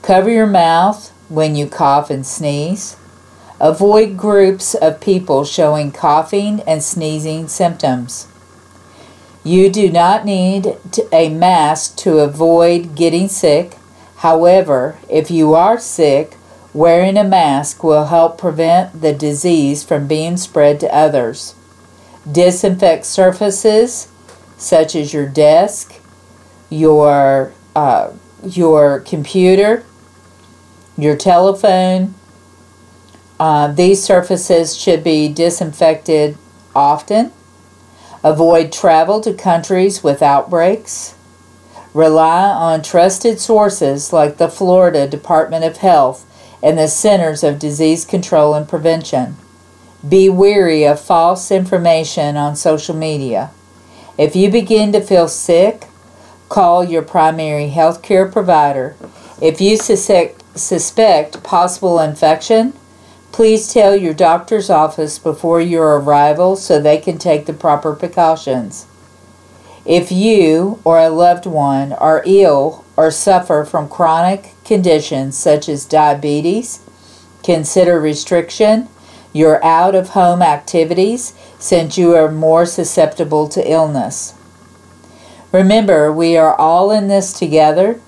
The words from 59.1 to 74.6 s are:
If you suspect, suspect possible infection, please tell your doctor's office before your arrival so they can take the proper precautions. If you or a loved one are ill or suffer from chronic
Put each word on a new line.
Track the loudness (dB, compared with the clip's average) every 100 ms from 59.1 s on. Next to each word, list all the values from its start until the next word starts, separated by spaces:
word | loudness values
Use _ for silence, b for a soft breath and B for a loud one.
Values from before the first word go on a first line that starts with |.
| B B B
If | -2 0
you | 0 0
suspect, | 0 -2 2 0 0 -8 -20 -12
suspect | -6 -6 -6 0 2 2 -2 -12
possible | -4 -2 -2 -2 -2 0
infection, | -2 0 0 0 0 0 0 -6 b b b b b
please | 0 2 2 0
tell | 2 4 2
your | 0
doctor's | 0 2 0 -2 -4 0
office | 0 0 -2 -8 -6
before | -6 -4 0 0
your | 0 0 2 2
arrival | 2 2 2 2 0 0
so | 0 0
they | 2 2
can | 0 -6
take | -2 -2 -2
the |
proper | -6 -2 -2 -2
precautions. | -6 -8 0 0 0 -4 -6 -6 -14 -20 _ _ _ _ _ b b b b
If | 0 0 0
you | -2 2 4 4 2 -2 -4
or | 2 4
a | 4
loved | 2 2 2 -2
one | -2 -2 -2 -4
are | -2 0 0 2
ill | 4 4 2 -2 -6 _ 0
or | 0
suffer | 0 0 0 0 -2
from | -2 -6 -8
chronic | -2 0 2 0 -2 -8 -20